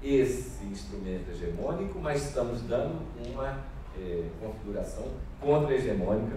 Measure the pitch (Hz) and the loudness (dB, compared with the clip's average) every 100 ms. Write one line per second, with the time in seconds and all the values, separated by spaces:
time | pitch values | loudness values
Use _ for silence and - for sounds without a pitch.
0 | 139 135 120 120 - - 101 98 - 98 | 4 6 6 2 -4 -6 -6 -6 -6 -6
1 | 92 92 - 80 85 85 131 180 196 160 | -4 -4 -4 -4 -4 -2 -2 0 -2 -2
2 | 151 143 135 131 117 117 - 120 147 165 | 0 0 0 0 0 -2 0 0 2 -2
3 | - - 160 - 135 139 - - - 95 | -6 -6 -6 -4 -2 -4 -6 -8 -8 -6
4 | 90 87 80 - 110 104 101 101 - - | -4 -2 -2 -4 -6 -6 -4 -2 -2 -4
5 | - 135 - - 143 151 139 127 120 101 | -4 -4 -6 0 4 6 6 4 4 2
6 | 92 110 113 | 2 2 2